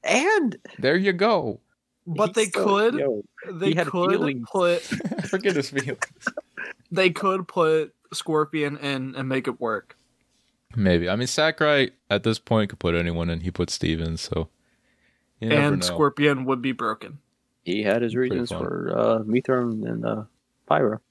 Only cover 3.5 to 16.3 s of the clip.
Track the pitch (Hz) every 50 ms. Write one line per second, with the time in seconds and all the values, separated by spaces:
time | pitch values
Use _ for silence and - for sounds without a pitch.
3.5 | 190 165 180 196 - 170 170 151 - 180 175 185 185 - 160 147 139 123 117 -
4.5 | - 196 180 175 175 170 - - - - - - - - - - - 190 196 202
5.5 | 185 147 135 - 143 135 120 135 - - - - _ _ - - - - - _
6.5 | _ - - - - _ _ _ 175 190 190 185 165 - 202 196 185 190 180 -
7.5 | - 185 165 156 160 160 151 139 _ _ _ _ - - - 170 160 151 151 151
8.5 | - 156 147 143 143 147 147 143 139 135 131 131 131 135 135 131 131 131 127 135
9.5 | 120 - 123 113 110 101 - _ - _ _ _ _ _ _ _ _ _ _ _
10.5 | _ _ _ _ - 120 101 92 87 85 85 87 95 110 123 123 - - 151 160
11.5 | 156 - 160 151 147 139 135 - _ _ _ _ 101 104 - 113 110 - _ -
12.5 | 117 110 107 98 - - - 87 85 85 85 87 85 82 85 85 85 82 82 92
13.5 | 90 - 90 - - - - 82 80 80 82 82 82 82 - - - 82 82 -
14.5 | _ _ _ _ _ _ _ _ _ _ _ _ _ _ _ _ _ _ 113 113
15.5 | 147 147 143 147 143 139 139 - 87 - 151 139 - - 143 147